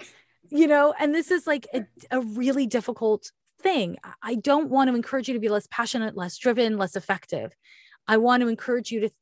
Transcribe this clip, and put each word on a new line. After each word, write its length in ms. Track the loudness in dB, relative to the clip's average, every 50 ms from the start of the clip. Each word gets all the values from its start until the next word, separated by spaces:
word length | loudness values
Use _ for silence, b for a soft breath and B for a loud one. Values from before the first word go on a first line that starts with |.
| B B B B B B B B _ _
you 180 | 2 4 4 6
know? 260 | 6 6 6 4 2 2
And 160 | 0 0 0
this 160 | 0 0 0
is, 140 | 0 -2 0
like, 220 | -2 -2 -2 -4 -4 -6
a, 100 | -6 -6 -8 _ -20 -10 -4
a 100 | -4 -4
really 440 | -4 -4 -4 -2 0 0 2 2 0
difficult 640 | 0 0 -2 -2 -4 -4 -2 0 0 0 0 -2 -8 -20 _ _ _ _ _
thing. 360 | 0 0 2 2 0 -2 -6 -10 -14
I, 80 | -18 -18 -14 -8
I 120 | -6 -6
don't 340 | -2 0 2 2 2 2 2
want 200 | 2 2 2 2
to 60 | 2
encourage 320 | 0 -2 -4 -4 -4 -4 -4
you 60 | -4
to 60 | -2
be 80 | -2 0
less 180 | -2 -2 -2 -4
passionate, 460 | -6 -6 -4 -4 -4 -4 -4 -4 -6
less 220 | -8 -8 -10 -8 -4
driven, 400 | -2 0 2 2 2 0 0 0
less 180 | -2 -2 -4
effective. 580 | -4 -4 -4 -4 -4 -4 -6 -8 -8 -8 -8 -12 _ b b b b b b b b _
I 120 | 2 2 4
want 240 | 4 4 4 4
to 80 | 4 2
encourage 420 | 0 -2 -2 -2 -2 -2 -2 -4
you 80 | -4 -4
to 80 | -4 -4 -4 _